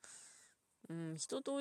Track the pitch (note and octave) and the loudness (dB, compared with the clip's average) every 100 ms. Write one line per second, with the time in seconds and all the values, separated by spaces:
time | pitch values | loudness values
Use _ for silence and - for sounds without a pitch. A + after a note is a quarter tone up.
0 | - - - - - - _ _ - E3 | -14 -12 -14 -16 -20 -20 _ _ -2 0
1 | E3 D#3+ - C4 C#4 C#4 | 2 0 2 2 4 4